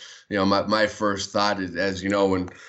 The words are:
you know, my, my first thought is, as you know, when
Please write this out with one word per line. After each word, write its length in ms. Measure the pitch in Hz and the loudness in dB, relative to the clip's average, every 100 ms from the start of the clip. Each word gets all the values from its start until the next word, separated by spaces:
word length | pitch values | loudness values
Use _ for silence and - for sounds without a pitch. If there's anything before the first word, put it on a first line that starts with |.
| - - - | -20 -18 -4
you 80 | 98 | 0
know, 80 | 98 | 2
my, 180 | 98 | 2
my 240 | 92 107 104 | 2 2 0
first 440 | - 107 98 98 | 0 -2 -2 -2
thought 300 | 104 104 95 | 0 2 0
is, 140 | 90 85 | -4 -2
as 260 | 98 92 | -4 -2
you 80 | 98 | -2
know, 180 | 101 98 | 2 2
when 220 | 92 90 - | 2 -2 -10